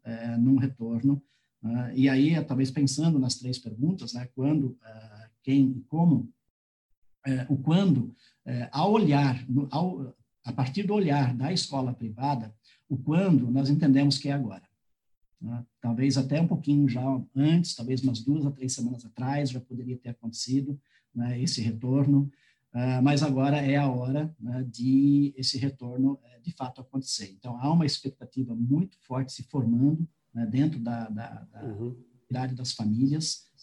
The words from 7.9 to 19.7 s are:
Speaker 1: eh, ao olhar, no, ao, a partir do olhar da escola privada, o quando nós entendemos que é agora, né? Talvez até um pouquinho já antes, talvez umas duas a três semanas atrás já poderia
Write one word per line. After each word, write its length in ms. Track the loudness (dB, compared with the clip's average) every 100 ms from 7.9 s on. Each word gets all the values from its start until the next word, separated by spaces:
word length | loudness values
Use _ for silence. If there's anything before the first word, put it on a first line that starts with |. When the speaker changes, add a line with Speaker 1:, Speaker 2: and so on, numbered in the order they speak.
| 4 0 -8 _ _ -8
Speaker 1:
eh, 240 | -8 -6
ao 200 | 0 2
olhar, 560 | 4 4 4 4 0 0
no, 180 | 0 0
ao, 440 | -2 -2 -4 -10 -14 _ _
a 100 | -10
partir 300 | -4 -2 -2
do 100 | 0
olhar 420 | 0 2 2 2 0
da 160 | -2
escola 420 | -2 -4 -4 -4
privada, 640 | -6 -8 -4 -4 -4 -6 -16 _ _ _
o 80 | -6
quando 560 | 0 2 4 4 4
nós 180 | 0 2
entendemos 480 | 2 4 6 4 2
que 100 | -2
é 40 |
agora, 300 | -4 -4 -10 -18 _ _ _ _ _ _ _
né? 240 | -12 -10 -12 _
Talvez 360 | -4 0 2 2
até 220 | 0 0
um 80 | 2
pouquinho 400 | 0 2 4 4
já 160 | 2 -2 -4 -4 0
antes, 400 | 4 4 2 -4
talvez 260 | -4 -2
umas 180 | 0 0
duas 240 | 0 0 0
a 60 |
três 220 | -4 -6
semanas 300 | -4 -4 -6
atrás 460 | -12 -8 -4 -2 -2
já 100 | -4
poderia 380 | -10